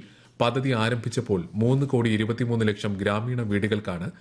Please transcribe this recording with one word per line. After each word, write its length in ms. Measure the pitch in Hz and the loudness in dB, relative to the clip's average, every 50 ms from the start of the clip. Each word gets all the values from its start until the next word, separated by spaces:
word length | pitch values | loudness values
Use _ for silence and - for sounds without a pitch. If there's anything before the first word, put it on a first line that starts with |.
| - - - - - - _ - | -8 -14 -20 -20 -20 -20 _ 0
പദ്ധതി 320 | 120 120 120 135 131 135 | 0 2 2 0 0 0
ആരംഭിച്ചപ്പോൾ 760 | 123 110 110 113 123 117 110 120 - 127 113 - 101 90 82 - - | 0 2 2 0 0 -2 -4 -4 -4 -4 -2 0 -2 -2 -2 -4 -2
മൂന്ന് 320 | 104 113 123 135 135 139 | 0 2 4 4 2 2
കോടി 240 | 135 135 120 117 113 | 2 2 2 2 2
ഇരുപത്തിമൂന്ന് 580 | 107 104 110 104 113 117 123 117 117 113 110 107 | 2 2 0 0 0 -2 -2 0 0 2 2 2
ലക്ഷം 260 | 104 - - 107 98 | 0 0 -2 -4 -4
ഗ്രാമീണ 480 | 95 98 101 101 107 113 123 127 120 | 0 0 0 0 0 -2 -2 -4 -4
വീടുകൾക്കാണ് 640 | 113 101 101 101 104 101 110 104 - 98 90 82 90 175 - - | -2 0 0 0 2 2 0 -2 -2 -4 -6 -6 -6 -8 -10 -12